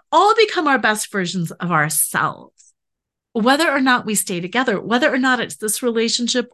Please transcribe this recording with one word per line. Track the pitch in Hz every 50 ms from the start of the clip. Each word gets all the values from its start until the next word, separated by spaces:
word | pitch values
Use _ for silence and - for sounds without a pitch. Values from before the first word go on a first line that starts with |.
| _ _
all | - - 370 415 440
become | 466 440 427 - 349 320
our | 294 269 247
best | 214 220 214 214 - - -
versions | 202 185 170 180 185 170 165 180
of | - 190 170
ourselves, | 175 156 147 156 160 - - - - - 156 139 - - - - _ _ _ _ _ _ _ _ _ _ _ _ _ _ _ _ -
whether | 233 208 247 269 285 330 330
or | 277 277
not | 262 262 247 240 -
we | 214 214
stay | 202 - - 190 175
together, | 170 175 - 240 262 254 208 -
whether | - 190 226 247 277 285 220
or | 262
not | 254 262 254 240
it's | 208 - -
this | - 214 214 - - -
relationship | 247 226 226 226 226 - - 240 233 - 254 240 247